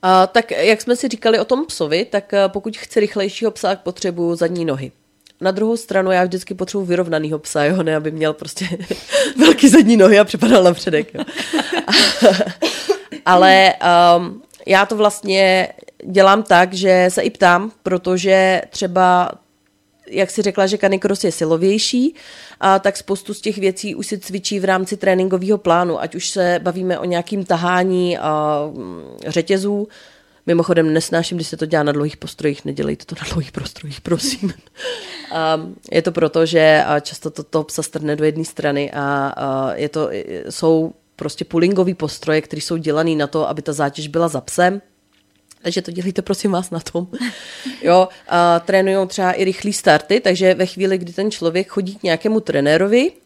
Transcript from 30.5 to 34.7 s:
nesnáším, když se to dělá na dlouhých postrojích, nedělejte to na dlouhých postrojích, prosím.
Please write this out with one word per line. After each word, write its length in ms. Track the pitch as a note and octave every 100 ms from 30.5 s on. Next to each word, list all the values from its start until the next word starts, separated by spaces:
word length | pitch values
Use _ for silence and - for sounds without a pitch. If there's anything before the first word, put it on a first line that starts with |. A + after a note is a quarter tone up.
| E3+ E3 E3+ D#3+
nesnáším, 440 | D#3 E3 E3 E3+ F3+
když 100 | D#3+
se 100 | D#3+
to 80 | D#3
dělá 180 | D#3+
na 80 | D3
dlouhých 260 | D3 D3 -
postrojích, 480 | - - D3+ C#3+ D3+
nedělejte 400 | C#3+ C#3+ C#3+ -
to 100 | D#3+
na 60 | -
dlouhých 220 | E3+ C#3+
postrojích, 500 | - C3+ - D3 C#3
prosím. 520 | - E3+ C#4 C4 F#3+ - _